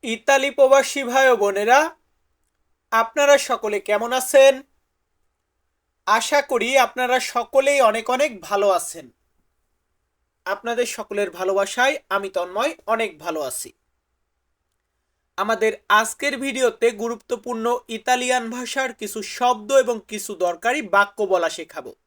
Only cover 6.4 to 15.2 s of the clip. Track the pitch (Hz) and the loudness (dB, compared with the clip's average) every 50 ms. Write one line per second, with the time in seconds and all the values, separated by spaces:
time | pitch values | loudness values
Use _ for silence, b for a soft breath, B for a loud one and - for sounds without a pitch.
6.4 | 277 - 269 233 214 240 269 269 247 - - 247 254 247 254 254 247 - - 240 | 0 0 -2 -2 0 2 4 2 2 2 0 -4 -2 0 0 -2 -2 -2 -4 -6
7.4 | 247 - - 269 269 277 285 277 254 220 208 233 226 - 247 262 285 302 233 190 | -6 0 0 2 2 4 2 4 4 4 2 2 -2 -2 0 0 0 -2 -2 -8
8.4 | - - 202 196 202 202 190 170 - - - 170 143 123 _ _ _ _ _ _ | -8 -4 -2 0 2 2 2 0 -2 -6 -14 -16 -18 -20 _ _ _ _ _ _
9.4 | _ _ _ _ _ _ _ _ _ _ _ _ _ _ _ _ _ _ _ _ | _ _ _ _ _ _ _ _ _ _ _ _ _ _ _ _ _ _ _ _
10.4 | _ 185 196 202 - 233 240 226 240 233 - - 208 _ 202 202 208 185 - 175 | _ -8 -8 -6 -6 -8 -4 -4 -4 -6 -6 -12 -12 _ -4 -4 -4 -4 -6 -6
11.4 | 185 185 196 196 196 196 - 247 247 269 302 294 _ _ 190 196 202 196 190 185 | -4 -2 0 -2 -2 -2 0 0 0 0 0 -2 _ _ -4 -4 -4 -4 -6 -6
12.4 | 175 180 185 202 247 311 - _ _ - 220 226 226 202 165 151 170 175 160 156 | -6 -4 -4 -4 -4 -4 -4 _ _ -4 -2 -2 -2 -6 -8 -12 -10 -8 -6 -6
13.4 | 151 160 - - - - _ _ _ _ _ _ _ _ _ _ _ _ _ _ | -6 -8 -8 -10 -12 -14 _ _ _ _ _ _ _ _ _ _ _ _ _ _
14.4 | _ _ _ _ _ _ _ _ _ _ _ _ _ _ _ _ | _ _ _ _ _ _ _ _ _ _ _ _ _ _ _ _